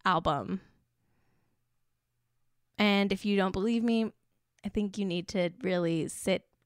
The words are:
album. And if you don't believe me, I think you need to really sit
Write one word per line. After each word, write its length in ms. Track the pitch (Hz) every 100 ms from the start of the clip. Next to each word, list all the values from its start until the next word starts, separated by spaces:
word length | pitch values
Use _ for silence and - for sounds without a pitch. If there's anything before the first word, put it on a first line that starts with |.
album. 580 | 196 170 165 143 101 190 - _ _ _ _ _ _ _ _ _ _ _ _ _ _ _ _ _ _ _ _ -
And 340 | 208 202 202
if 140 | 190 208
you 100 | 202
don't 160 | 190
believe 320 | 190 208 233
me, 300 | 233 226 220 - _ _ _ _ 202
I 40 |
think 280 | 214 208 196
you 80 | 196
need 220 | 175 175
to 220 | 196 175 170
really 460 | 185 180 170 165 -
sit 380 | - - 180 - _